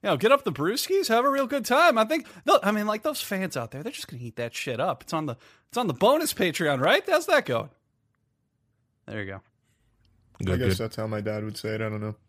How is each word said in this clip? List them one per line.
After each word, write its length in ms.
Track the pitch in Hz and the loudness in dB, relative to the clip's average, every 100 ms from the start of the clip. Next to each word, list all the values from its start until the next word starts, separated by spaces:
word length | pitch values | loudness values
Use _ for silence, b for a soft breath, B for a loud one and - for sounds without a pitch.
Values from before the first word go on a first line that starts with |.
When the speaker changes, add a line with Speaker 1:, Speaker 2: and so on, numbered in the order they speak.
Speaker 1:
You 80 | 208 | 0
know, 60 | 151 | 2
get 160 | 214 | 4
up 120 | 277 | 4
the 80 | 214 | 2
brewskis, 560 | 131 156 240 - 392 349 | -2 -2 -2 0 0 2
have 160 | 226 262 | 2 4
a 20 | |
real 160 | 277 262 | 2 0
good 180 | 285 220 | -2 2
time. 320 | 285 339 233 | 4 6 4
I 60 | |
think, 220 | 220 311 - B - | 2 0 -4 B 2
they'll, 120 | 392 | 2
I 80 | 196 | 2
mean, 140 | 214 208 | -2 -2
like, 160 | 214 | -2
those 180 | 311 294 | -4 -6
fans 340 | - 196 185 139 | -6 -4 -4 -6
out 140 | 117 | -8
there, 100 | 131 | -10
they're 100 | 208 | -12
just 160 | - - | -12 -14
gonna 140 | 123 | -12
eat 140 | 120 - | -12 -8
that 180 | 120 | -8
shit 260 | - - 117 | -6 -6 -2
up. 220 | 170 143 | -2 -4
It's 100 | - | -4
on 140 | 160 151 | -4 -4
the, 100 | 117 b b b | -8 b b b
it's 80 | 233 | -4
on 120 | 233 | -2
the 40 | |
bonus 400 | 127 202 294 330 | 4 4 4 2
Patreon, 480 | - 185 147 160 139 | 0 -2 0 0 2
right? 220 | 143 285 392 | 4 4 4
How's 200 | 349 330 | 0 4
that 180 | 311 | 2
going? 240 | - 117 - _ _ _ _ _ _ _ _ _ _ _ _ _ - | 2 -4 -4 _ _ _ _ _ _ _ _ _ _ _ _ _ -14
There 140 | 110 | -10
you 40 | 98 | -10
go. 140 | 95 _ _ _ _ _ _ _ _ _ _ | -12 _ _ _ _ _ _ _ _ _ _
Speaker 2:
Good, 120 | 92 | -2
Speaker 3:
I 20 | 90 | 0
guess 120 | 98 | 0
Speaker 2:
good. 160 | 95 | 0
Speaker 3:
that's 120 | 113 - | -4 -6
how 100 | 110 | -6
my 140 | 107 | -4
dad 240 | 104 107 | -4 -4
would 120 | 107 107 | -6 -8
say 120 | 110 | -6
it. 60 | 110 | -4
I 60 | 110 | -4
don't 100 | 107 | -4
know. 140 | 107 107 | -8 -10